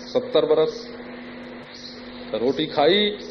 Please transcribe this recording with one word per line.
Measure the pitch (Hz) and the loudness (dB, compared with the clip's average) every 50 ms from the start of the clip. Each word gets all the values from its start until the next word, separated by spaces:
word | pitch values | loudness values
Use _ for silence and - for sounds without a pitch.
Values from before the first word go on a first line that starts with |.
| - - - | -8 -2 -2
सत्तर | 127 123 - - 156 147 | -2 0 2 2 4 4
बरस। | 151 156 156 156 156 - - - - - - - - - - - - - - - - - - - - - - - - - - - - - - - - - | 6 6 4 4 2 0 -6 -10 -12 -12 -14 -14 -14 -14 -14 -14 -14 -14 -14 -14 -14 -14 -14 -14 -16 -16 -16 -16 -14 -14 -14 -14 -14 -14 -12 -10 -4 -2
रोटी | 110 113 127 135 139 156 | 0 2 2 2 0 -2
खाई | 147 120 151 143 156 180 208 208 208 208 - - - | -2 2 4 6 6 6 6 4 2 0 -4 -8 -12